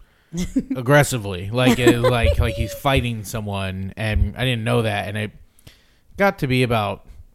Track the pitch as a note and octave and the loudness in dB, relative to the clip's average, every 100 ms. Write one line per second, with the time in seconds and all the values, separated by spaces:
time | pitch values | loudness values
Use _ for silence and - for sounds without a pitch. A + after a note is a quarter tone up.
0 | - _ _ E3+ F3+ C4+ - C3 B2 D3 | -20 _ _ -6 -4 -4 -4 -4 2 4
1 | C#3 B2+ G2+ F#2 G2 A#2+ B2+ A2+ B2 A#2+ | 4 0 -4 -6 -4 0 2 4 4 4
2 | B2 B2 A#2 A2 A#2+ A2+ A2+ - C#3+ C3+ | 4 2 2 2 0 0 -6 -4 0 0
3 | A#2+ A2+ G2 A#2 G#2 G2 F#2+ F#2+ F#2+ - | 0 -4 -8 -8 -6 -4 -6 -6 -8 -4
4 | G#2+ G#2 G#2 - B2+ A#2+ A2 A#2+ G#2+ G2+ | -2 0 0 -2 -2 -2 0 0 0 -2
5 | G2+ G2+ G#2+ - - _ - - _ _ | -4 -6 -6 -10 -20 _ -20 -20 _ _
6 | _ - G3 F#3+ C#3 B2+ B2 A#2 G2+ G2 | _ 0 0 2 0 2 2 2 -2 -6
7 | - - - | -12 -20 -20